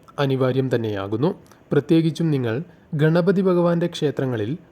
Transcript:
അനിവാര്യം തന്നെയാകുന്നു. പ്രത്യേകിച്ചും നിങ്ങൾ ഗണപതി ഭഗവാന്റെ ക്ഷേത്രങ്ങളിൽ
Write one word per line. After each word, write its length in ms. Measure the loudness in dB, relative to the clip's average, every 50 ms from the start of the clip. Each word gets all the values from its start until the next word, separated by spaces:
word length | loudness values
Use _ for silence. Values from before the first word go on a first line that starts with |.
| -16 -10 -6 -2
അനിവാര്യം 500 | -2 0 0 0 0 0 0 0 0 0
തന്നെയാകുന്നു. 600 | -2 -2 -2 -2 -4 -4 -4 -4 -2 0 0 -2 -2 -4 -12 -20 -20 -20 _ -2
പ്രത്യേകിച്ചും 580 | 0 0 2 2 2 2 2 2 0 -2 -2 0
നിങ്ങൾ 240 | 0 0 0 -2 -2 -4 -6 -10 -14 -20 -12 _ -2
ഗണപതി 480 | 0 2 2 2 2 2 2 2 2
ഭഗവാന്റെ 440 | 2 2 2 2 2 2 2 0 -2
ക്ഷേത്രങ്ങളിൽ 640 | -4 -2 -2 -2 -2 -2 -2 -4 -4 -2 -4 -4 -4 -6 -8 -12 -12